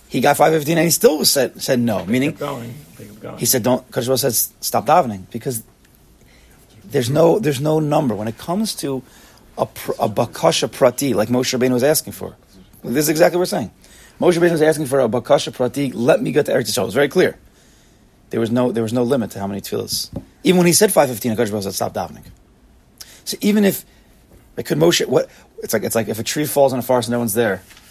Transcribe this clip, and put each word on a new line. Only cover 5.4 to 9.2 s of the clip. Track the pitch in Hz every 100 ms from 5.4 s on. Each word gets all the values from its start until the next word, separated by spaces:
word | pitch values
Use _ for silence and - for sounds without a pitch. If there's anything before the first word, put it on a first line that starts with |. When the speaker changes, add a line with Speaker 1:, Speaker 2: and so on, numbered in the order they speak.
| 139 117 - _ _ _ _ _ _ _ - - _ - -
Speaker 1:
there's | 135 120
no, | 151 170 165
there's | 151 127
no | 151 156
number | 151 147 139 101
when | 110
it | -
comes | - 190 220 -
to | 151 131 - -